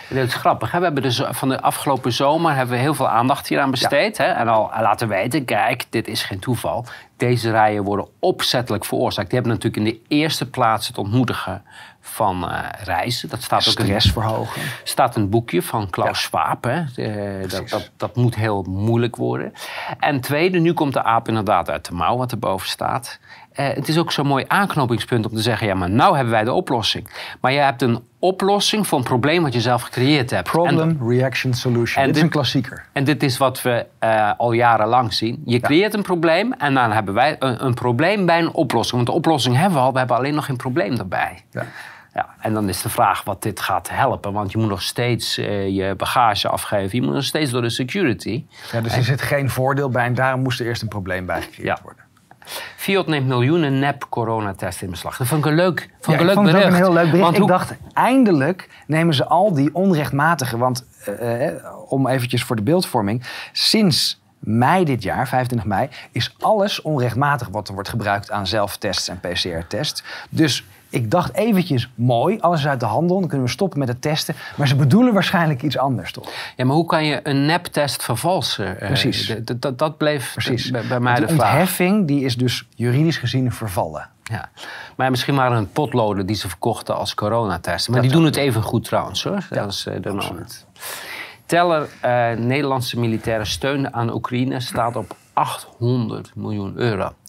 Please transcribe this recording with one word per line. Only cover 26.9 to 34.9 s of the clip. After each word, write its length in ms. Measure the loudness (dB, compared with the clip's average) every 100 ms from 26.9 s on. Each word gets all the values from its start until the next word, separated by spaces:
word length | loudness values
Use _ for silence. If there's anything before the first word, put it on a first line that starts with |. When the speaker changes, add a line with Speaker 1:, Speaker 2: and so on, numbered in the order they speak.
| -4 -8 -14 -14 -4
Speaker 1:
Maar 100 | 0
je 80 | 2
hebt 220 | 2 2
een 220 | 0 0 -4 -2
oplossing 680 | 0 2 2 2 2 0 0
voor 100 | 0
een 60 |
probleem 380 | 2 2 2 2
wat 120 | 2
je 80 | 0
zelf 200 | 2 0
gecreëerd 480 | -2 0 2 2 2
hebt. 160 | -2 0
En 40 |
Speaker 2:
Problem, 580 | 2 4 2 2 0 2
reaction, 440 | 2 2 0 -2
solution. 480 | -2 0 0 0 2
Speaker 1:
en 60 | 2
Speaker 2:
Dit 80 | 4
is 60 |
Speaker 1:
dit 20 |
Speaker 2:
een 60 | 4
klassieker. 560 | 2 0 0 -2 -8 -8
Speaker 1:
en 100 | -2
dit 200 | 0 2
is 140 | 0 2
wat 240 | 2 2
we, 240 | 0 0 -2 -2
eh, 320 | 0 2 2 2
al 140 | 0
jarenlang 640 | 4 4 4 4